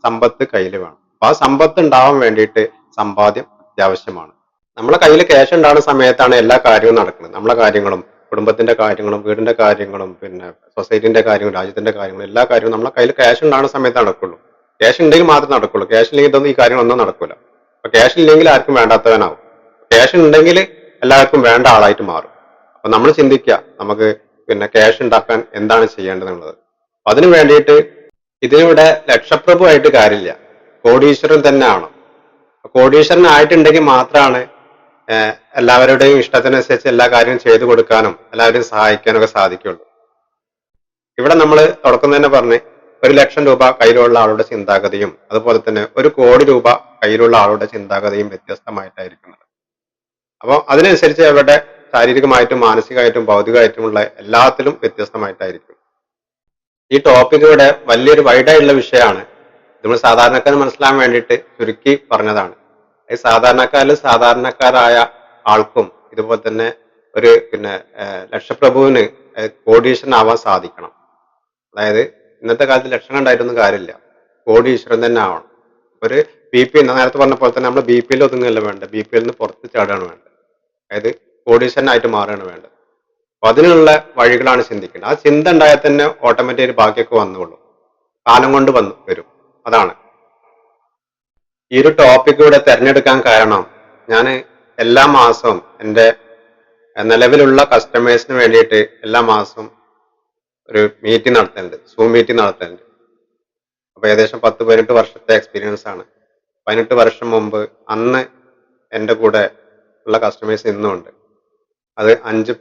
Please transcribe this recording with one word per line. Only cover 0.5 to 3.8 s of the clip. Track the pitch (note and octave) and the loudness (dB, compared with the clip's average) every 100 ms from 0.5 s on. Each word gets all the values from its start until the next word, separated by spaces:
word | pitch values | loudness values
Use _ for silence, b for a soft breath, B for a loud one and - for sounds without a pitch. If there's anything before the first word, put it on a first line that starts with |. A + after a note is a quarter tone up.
കയ്യിൽ | G#2 F#2 F#2+ | -6 -6 -10
വേണം. | E2+ D#2 _ | -16 _ _
അപ്പൊ | - A2+ | -4 -2
ആ | |
സമ്പത്ത് | B2 C3+ C#3 D#3 E3+ | 0 0 2 0 0
ഉണ്ടാവാൻ | D#3 C3 C3+ C#3 | 0 2 2 2
വേണ്ടിയിട്ട് | A#2+ A2 G#2+ A2+ A2+ _ _ - | 0 0 -2 -2 -6 _ _ -10
സമ്പാദ്യം | G#2 G2 G#2 G#2+ - _ | -8 -2 -2 -2 -12 _
അത്യാവശ്യമാണ്. | _ - | _ -4